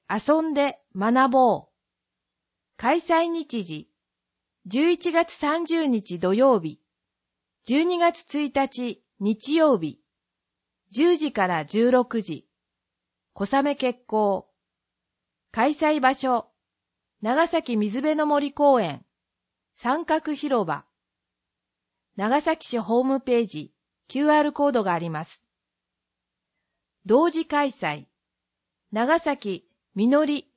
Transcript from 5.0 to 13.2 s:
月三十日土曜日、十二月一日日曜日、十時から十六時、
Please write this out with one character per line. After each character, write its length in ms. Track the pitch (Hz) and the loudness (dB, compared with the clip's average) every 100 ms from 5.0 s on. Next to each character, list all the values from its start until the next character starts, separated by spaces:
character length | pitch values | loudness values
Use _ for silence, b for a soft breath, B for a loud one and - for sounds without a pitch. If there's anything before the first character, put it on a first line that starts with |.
| 349 | 0
月 220 | 330 339 | -2 -2
三 320 | - 294 320 | -4 -4 -2
十 220 | 330 330 302 | -2 -2 0
日 340 | 226 196 175 | -2 -4 -4
土 140 | 180 | -2
曜 260 | 202 269 226 | 2 4 2
日、 180 | 160 143 _ _ _ _ _ _ _ _ - | -2 -12 _ _ _ _ _ _ _ _ -2
十 160 | 269 | 0
二 140 | 339 349 | 0 2
月 280 | 339 339 | 0 0
一 280 | - 285 294 | -6 -6 -2
日 480 | 277 269 - 247 - _ - | -2 -4 -4 -8 -10 _ -6
日 340 | 196 220 - | -4 -2 -2
曜 240 | 320 311 220 | 2 4 4
日、 200 | 156 - _ _ _ _ _ _ _ _ _ | 0 -10 _ _ _ _ _ _ _ _ _
十 260 | 202 339 339 | 0 2 2
時 160 | 311 | -2
か 140 | 220 185 | -2 -2
ら 180 | 165 | -2
十 260 | 151 208 240 | -2 0 4
六 300 | 254 247 233 | 2 2 -4
時、 260 | 190 156 - _ _ _ _ _ _ _ | -6 -10 -14 _ _ _ _ _ _ _